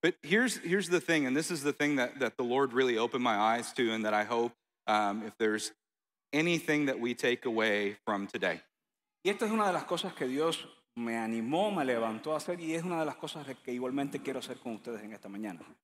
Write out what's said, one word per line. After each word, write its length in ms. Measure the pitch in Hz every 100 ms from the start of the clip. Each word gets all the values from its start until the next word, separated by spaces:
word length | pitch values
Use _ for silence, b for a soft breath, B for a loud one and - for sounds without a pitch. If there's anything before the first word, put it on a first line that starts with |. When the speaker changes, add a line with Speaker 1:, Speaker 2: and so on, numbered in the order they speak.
Speaker 1:
But 140 | 165 -
here's, 340 | 147 202 247 165
here's 320 | 170 190 170
the 100 | 175
thing, 280 | - 165 135
and 80 | 131
this 160 | 160
is 100 | 170
the 120 | 143
thing 240 | 139 147 143
that, 220 | 123 -
that 180 | 120 -
the 60 |
Lord 300 | 123 127 139
really 240 | 117 131 113
opened 260 | 117 127
my 120 | 123 104
eyes 360 | 107 117 117
to, 180 | - 120
and 120 | 110 107
that 80 |
I 100 | 107
hope, 300 | 104 120 117 - _ _ -
um, 360 | 107 104 104 110
if 120 | -
there's 340 | 110 107 - - _ _ _ _ _
anything 520 | 147 165 170 - 151 143
that 120 | 113
we 140 | 120
take 320 | 120 131 120 127
away 520 | 110 110 104 101 104 -
from 220 | 101 98
today. 340 | - 92 80 - _ _ _ _ _
Speaker 2:
Y 60 | 180
esta 140 | 202 220
es 60 |
una 160 | 220 208
de 60 |
las 100 | 175
cosas 320 | - 175 185 -
que 100 | 131
Dios 300 | 135 160 156 - - _ -
me 180 | 117
animó, 580 | 113 110 113 113 160 208
me 120 | 190 135
levantó 480 | 120 113 110 156
a 40 | 156
hacer, 220 | 151 175
y 140 | 165
es 100 | 165
una 160 | 180 170
de 60 | 156
las 100 | -
cosas 300 | 156 160 139 127
que 100 | -
igualmente 460 | 123 127 135 139 139
quiero 200 | - 131
hacer 180 | 117 123
con 160 | 123 107
ustedes 280 | 120 113
en 100 | 107
esta 160 | 107 101
mañana. 300 | 98 107 85 78 -